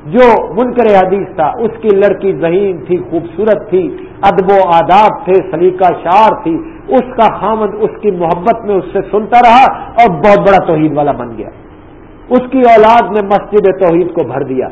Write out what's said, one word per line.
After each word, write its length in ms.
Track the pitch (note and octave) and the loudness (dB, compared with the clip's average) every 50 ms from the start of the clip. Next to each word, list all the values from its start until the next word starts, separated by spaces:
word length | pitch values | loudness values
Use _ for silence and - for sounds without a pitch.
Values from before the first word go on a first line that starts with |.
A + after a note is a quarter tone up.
| - | -16
جو 480 | D3 D#3+ A#3+ B3+ A#3+ A3 F#3+ - - D#3 | -4 2 4 4 4 4 2 0 -4 -4
منکر 540 | G3 B3+ B3 - A#3+ A#3 A3 G#3 F#3+ F#3 F3+ | -4 -2 -2 0 0 2 2 4 2 2 2
حدیث 280 | F3 G3+ F3+ - - | 0 -4 -4 -6 -4
تھا۔ 160 | - D#3 C#3+ - - | -4 -4 -4 -2 -4
اس 120 | A#3 G#3+ A3 - | -6 -6 -6 -4
کی 140 | - A3 G3 | 0 0 2
لڑکی 380 | F#3+ G3+ G3+ F#3+ G3 - G3 E3+ | 2 2 0 0 0 -2 -4 -4
ذہین 520 | C#3+ D#3 E3 E3+ F#3+ G3+ G3 F#3 D#3+ - | -2 -2 -2 0 0 -2 -2 -4 -6 -4
تھی، 120 | - F3+ F3 - - | -4 -4 -4 -4 -6
خوبصورت 600 | D#3+ E3+ D#3 - - E3+ G#3 A3 G#3 F3+ - - | -6 -8 -8 -8 -8 -4 0 0 0 -2 -2 -2
تھی، 280 | F3 F#3+ F3+ D3 - - - - - - | -2 -2 -2 -2 -8 -12 -16 -18 -12 -2
ادب 300 | - F3 F3 F3+ F#3+ F3+ | -2 0 0 0 0 2
و 180 | G3+ G3 F#3+ F3+ E3+ | 2 2 4 4 2
آداب 520 | E3+ D#3+ C#3 F3 G3+ G#3+ G3+ - - - | 2 2 4 4 4 4 2 0 -2 -4
تھے، 80 | F3+ F#3 F#3+ D#3+ - | 0 0 0 0 -2
سلیقہ 420 | - D#3+ F3 F#3 F3+ - G3 F3 D#3+ - - | -4 0 0 0 0 2 0 0 0 -2 -4
شعار 400 | E3 F3+ G3+ A3 G#3+ F#3+ - - | 0 2 2 4 2 0 -2 -4
تھی، 140 | D#3+ E3 - - - - - - - | -6 -6 -6 -6 -10 -16 -18 -8 -2
اس 280 | - C4 A3+ - - - | 0 0 0 -2 -2 0
کا 220 | A3+ G3 E3+ E3+ | 0 0 0 -2
خامد 360 | F3+ G3+ A3 G#3+ G#3+ G3 - - | -4 -4 -4 -2 -4 -6 -4 -4
اس 220 | A3 F#3+ - - | -4 -6 -6 -4
کی 100 | - G#3 | -4 -4
محبت 540 | F#3 F3 F3 E3 F3 F3 F3+ A#3 A3+ - - | -2 -2 -2 -2 -2 -2 0 -2 -2 -2 -2
میں 100 | G3+ G3+ | -4 -4
اس 100 | F#3+ E3+ F3 - | -4 -4 -4 -6
سے 60 | G3 - - | -6 -6 -2
سنتا 280 | - G#3 A3 G3 B3 A#3+ | -4 -4 -2 0 2 4
رہا 440 | B3 A#3+ A3+ B3+ C4+ - - - - | 4 6 6 6 4 4 2 -4 -12
اور 260 | - - - A#3 G3 | -8 0 2 2 2
بہت 300 | F3 D3+ C#3+ G#3 G3+ - | 2 2 4 4 4 4
بڑا 260 | E3 F#3+ G3 F#3 - | 4 4 2 2 2
توحید 320 | - E3 D#3 D#3 D#3 C#3 C#3+ | 0 0 0 0 0 0 -2
والا 140 | D3 C#3+ | -2 -2
بن 260 | C3 A#2+ B2 A#2 A2+ G#2+ | -2 -4 -6 -10 -10 -12
گیا۔ 120 | G2+ - - - - - - - - - - - - - - - - - | -14 -14 -14 -20 -20 -20 -20 -20 -20 -20 -20 -20 -20 -20 -20 -20 -8 -2
اس 120 | A#3+ B3+ B3 B3 | -2 -2 -2 0
کی 60 | B3+ C4 | -2 0
اولاد 540 | B3 A#3+ A3+ G#3+ G#3+ A3 A#3 A#3+ A3+ F3 | 4 4 6 6 6 6 4 4 2 0
نے 160 | G3+ G#3+ G3+ G3 | -4 -4 -2 0
مسجد 380 | G#3 F#3+ - - G3+ G#3 G3 | -2 -2 -2 0 -2 2 2
توحید 420 | F#3+ F#3 F#3+ G3 E3+ E3 E3+ F3+ E3+ | 2 0 2 0 0 2 0 -2 -2
کو 200 | - E3+ D#3 A#2+ | -4 -6 -6 -4
بھر 160 | B2 C3+ C3+ | -4 -6 -6
دیا۔ 240 | B2+ C3+ B2+ A#2 G2 | -4 -4 -6 -6 -6